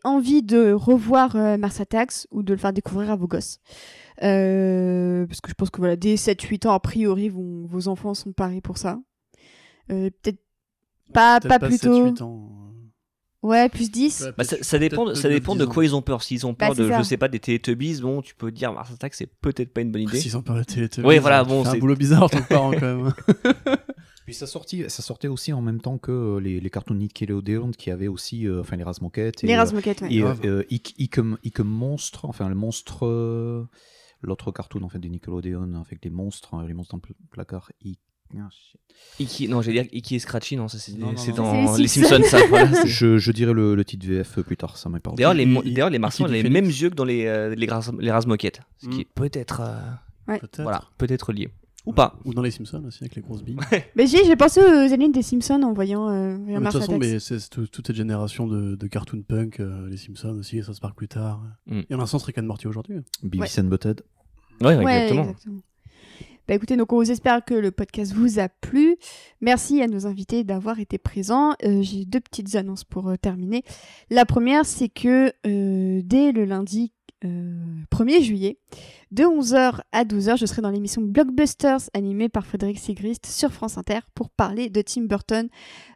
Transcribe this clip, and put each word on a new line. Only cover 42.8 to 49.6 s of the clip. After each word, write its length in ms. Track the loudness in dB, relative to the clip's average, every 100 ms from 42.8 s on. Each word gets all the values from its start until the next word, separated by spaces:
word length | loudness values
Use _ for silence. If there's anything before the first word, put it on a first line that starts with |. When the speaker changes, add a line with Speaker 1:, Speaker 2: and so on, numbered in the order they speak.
Speaker 3:
c'est 60 | 4
Speaker 4:
Je, 300 | 4 6 6
je 140 | 4
dirais 220 | 2 2
le, 220 | 4 4 2
le 100 | 0
titre 200 | -4 -4
V 160 | -4
F 180 | -4 -6
plus 160 | -6 -8
tard, 200 | -10 -12
ça 120 | -10
m'est 100 | -10
pas 120 | -8 0
Speaker 3:
D'ailleurs, 180 | 2
les 100 | 4
Speaker 2:
Il, 60 | 4
Speaker 3:
mo-, 120 | 4 2
Speaker 2:
il, 80 |
Speaker 3:
d'ailleurs, 160 | 0 0
les 60 | 0
Speaker 2:
Icky 40 |
Speaker 3:
Martiens 240 | -2 0 0
ont 40 |
les 120 | 2
Speaker 2:
Phoenix. 120 | 2
Speaker 3:
mêmes 120 | 4 2
yeux 180 | 0 -2
que 60 | -2
dans 100 | -2
les, 200 | -2 0
euh, 280 | -2 -2 -2
les 100 | -2
Gras-, 240 | -4 -6 -4
les 120 | 0
Razmoquettes, 500 | 2 2 0 -2 -6 -14 _
ce 120 | -10
qui 80 | -8
Speaker 2:
Mm. 40 |
Speaker 3:
est 60 | -8 -6
peut-être, 460 | -6 -6 -8 -8